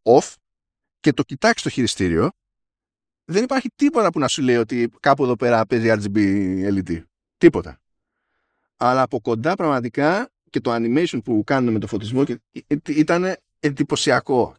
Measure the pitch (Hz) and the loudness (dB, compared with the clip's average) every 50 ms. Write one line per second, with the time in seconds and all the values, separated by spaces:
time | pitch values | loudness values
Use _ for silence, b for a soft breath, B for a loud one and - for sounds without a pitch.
0 | - 113 120 151 - - - _ _ _ _ _ _ _ _ _ _ _ _ _ | 2 4 4 4 4 0 -6 _ _ _ _ _ _ _ _ _ _ _ _ _
1 | - 156 139 - 139 - 143 - - 226 233 - - 160 - 135 120 101 - - | 0 0 0 0 -2 -6 -4 -2 0 0 0 0 -4 -6 -2 -2 -2 -2 -2 -2
2 | 98 87 82 80 110 170 - _ _ _ _ _ _ _ _ _ _ _ _ _ | -2 0 0 0 0 -2 -4 _ _ _ _ _ _ _ _ _ _ _ _ _
3 | _ _ _ _ _ - 165 202 247 254 269 262 - 240 - - 285 285 - 240 | _ _ _ _ _ -4 -2 -2 -2 0 -2 -4 -4 -6 -4 -2 0 0 2 2
4 | 220 175 165 170 139 123 - - 135 127 120 120 113 107 131 120 117 113 - _ | 0 0 0 0 -2 -2 -2 0 0 2 2 2 0 0 -2 -2 -2 -4 -4 _
5 | - 147 139 135 139 123 123 110 127 120 120 113 110 98 127 117 113 113 110 107 | 2 2 2 2 2 0 0 0 0 2 2 2 2 0 0 0 2 2 2 0
6 | 101 104 98 107 104 98 98 104 98 92 95 95 95 101 98 98 90 87 85 80 | 0 0 0 2 2 2 2 0 0 -2 -2 -2 -2 -2 -2 -2 -2 -4 -6 -8
7 | - _ _ _ _ _ _ - - 170 - 92 80 82 73 - _ _ _ _ | -10 _ _ _ _ _ _ 4 4 4 4 2 -2 -8 -12 -20 _ _ _ _
8 | _ _ _ _ _ _ _ _ _ _ _ _ _ _ _ - 117 123 127 131 | _ _ _ _ _ _ _ _ _ _ _ _ _ _ _ -2 0 2 2 2
9 | 131 - - 120 - 131 117 110 120 160 185 190 180 156 139 127 117 120 - 143 | 2 0 -2 -4 -2 -2 -2 -2 -2 -2 -2 0 0 0 0 -2 -4 -4 -2 0
10 | 143 156 180 208 254 - _ _ _ _ - 160 - 131 117 117 117 117 120 151 | 0 0 0 0 -4 -8 _ _ _ _ -6 -4 -2 -2 -2 0 0 0 0 0
11 | 180 165 - 123 - 131 120 107 107 - 143 135 123 120 110 104 104 101 113 98 | 0 0 -2 -6 -4 -2 -2 -2 0 0 0 0 0 0 0 -2 -4 -4 -6 -8
12 | 104 104 120 131 143 - 120 120 _ _ - 127 - - 147 147 - - 143 151 | -6 -4 -2 -2 -2 -2 -4 -8 _ _ -18 -14 -6 -4 -4 -4 -4 -2 0 0
13 | 151 - 170 175 185 185 180 - _ _ _ _ - 147 139 131 143 - 151 - | 2 2 0 0 -2 -4 -6 -8 _ _ _ _ -4 -4 -2 -2 -4 -2 -2 -2
14 | - 151 123 127 - - 135 123 107 - - | 0 0 0 0 0 0 0 0 0 -2 -4